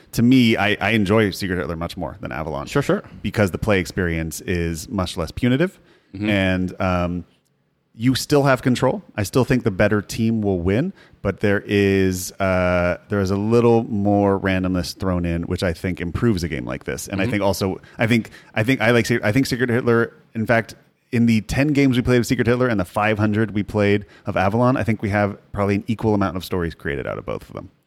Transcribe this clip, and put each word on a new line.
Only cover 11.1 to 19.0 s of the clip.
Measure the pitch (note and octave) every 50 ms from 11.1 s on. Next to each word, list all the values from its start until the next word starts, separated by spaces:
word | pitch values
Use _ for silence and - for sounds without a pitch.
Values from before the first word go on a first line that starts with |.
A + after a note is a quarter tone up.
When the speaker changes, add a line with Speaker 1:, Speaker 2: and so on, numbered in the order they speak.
| _ _
Speaker 1:
but | - G2 F2+ -
there | - G#2 G2 - -
is, | - G#2 G2+ G2+ G2 G2 F#2+ F#2+ F#2 F#2 F2+ F2+ - - -
uh, | G2 F#2+ F#2 F#2 F2+ F2+ F2+ F2+ F2 F2+ E2+ - - -
there | G#2 G2+
is | F#2+ F#2
a | G2
little | G2 G#2 A2 A#2 A#2+ A#2 A#2 A#2 A2+ A#2 -
more | A2 G2+ G2 G#2 G2+ G2+ G2+ G2 G2 F#2
randomness | F#2 F#2+ F#2+ F#2 F#2 F#2 F#2 F2+ E2+ - -
thrown | - G2 F#2+ F2+ F2 E2+
in, | E2+ E2+ E2+ E2+
which | - F2+ - G2+
I | F2+
think | D#2+ - - F#2 F2 -
improves | E2 F2 E2 - A#2+ A#2+ G2+ F2 D#2
a | D2
game | D#2 B1+ B1
like | A#1 B1+ C#2 -
this. | - C2 - - -
And | G2 F#2+
I | F#2+
Speaker 2:
Mm-hmm. | B2+
Speaker 1:
think | G#2+ G2+
also, | G2 G2+ F#2+ - G#2 F#2+ F2+ - - - - -
I | -
think, | G#2+ B2 A2+ G2+ - - - - - -
I | A2
think | A2 B2 C3+ -
I | G#2+ A#2
like | B2 A#2